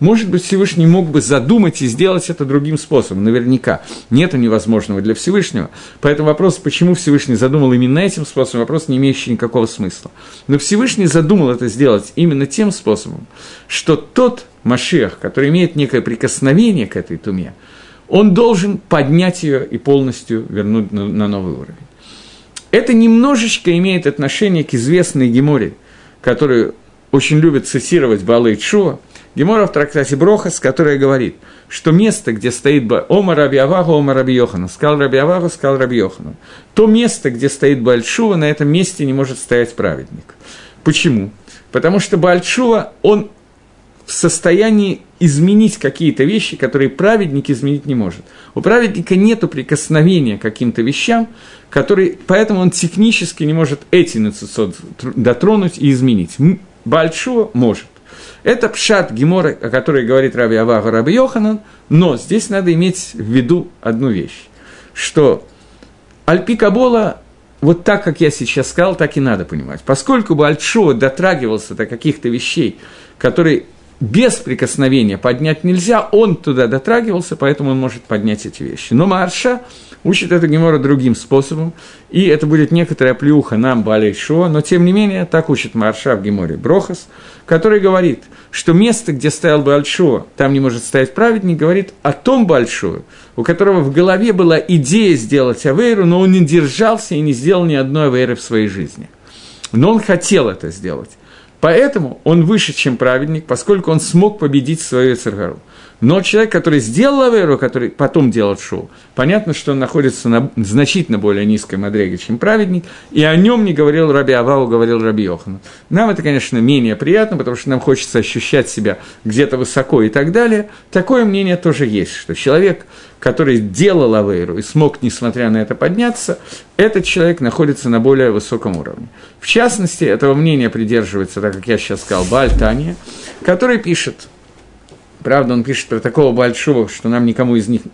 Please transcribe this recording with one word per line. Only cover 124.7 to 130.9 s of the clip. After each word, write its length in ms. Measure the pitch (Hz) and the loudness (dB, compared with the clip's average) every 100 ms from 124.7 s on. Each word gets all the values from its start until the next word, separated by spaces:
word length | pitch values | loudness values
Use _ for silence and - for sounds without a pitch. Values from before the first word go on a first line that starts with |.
| 156 151 - | 0 0 0
несмотря 480 | 123 - 120 123 117 | -6 -4 -6 -2 0
на 140 | 110 | 0
это, 120 | 107 | -2
подняться, 640 | - 147 185 240 226 - - - - - - | -2 -2 0 -2 -4 -8 -8 -12 -20 -10 0
этот 280 | 214 208 | 0 0
человек 360 | 175 185 170 175 | -2 0 0 0
находится 480 | 123 - 156 139 127 | -2 0 0 0 -2
на 120 | 117 | 2
более 300 | 120 135 127 | 4 4 2
высоком 440 | 104 - 113 110 87 | 0 -4 -6 -4 -6
уровне. 300 | 73 - - - - _ | -8 -14 -18 -20 -20 _
В 60 | - | -2
частности, 580 | 220 240 220 180 - | 0 2 0 -4 -2
этого 300 | 170 107 139 | -2 2 2
мнения 340 | 139 160 147 117 | 2 2 2 0
придерживается, 720 | 113 110 | -2 -2